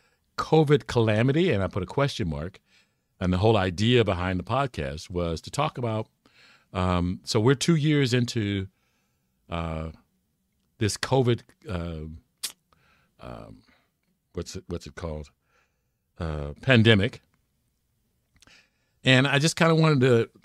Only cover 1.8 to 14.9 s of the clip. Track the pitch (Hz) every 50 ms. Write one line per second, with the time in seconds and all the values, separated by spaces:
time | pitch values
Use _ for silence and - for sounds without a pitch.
1.8 | 90 - - 135 139 139 - - 101 82 73 71 80 95 - - _ _ _ _
2.8 | _ _ _ _ _ _ _ - 95 92 92 90 101 113 113 101 92 95 85 90
3.8 | 107 120 123 120 107 101 90 87 90 92 92 90 90 - 117 135 143 135 - -
4.8 | 71 67 73 85 - - 90 87 87 82 82 78 - - - 139 147 147 - 135
5.8 | 120 113 110 110 110 _ _ _ _ _ _ _ _ _ _ _ _ _ - 95
6.8 | 92 92 90 87 87 90 92 - - - - 107 107 131 143 - - 175 165 151
7.8 | 143 156 147 143 135 117 127 123 120 120 - 113 101 101 101 98 95 95 _ _
8.8 | _ _ _ _ _ _ _ _ _ _ _ _ _ - 85 85 82 82 80 80
9.8 | 80 80 78 - _ _ _ _ _ _ _ _ _ _ _ _ _ _ _ -
10.8 | 110 101 - - - - 131 135 120 120 113 - - _ _ _ - - 90 85
11.8 | 85 85 82 78 78 80 80 78 _ _ _ - - - - _ _ _ _ _
12.8 | _ _ _ _ _ _ _ _ 58 62 60 55 53 55 53 52 _ _ _ _
13.8 | _ _ _ _ _ _ _ _ _ _ - 90 85 - - 90 - - 87 80
14.8 | - 76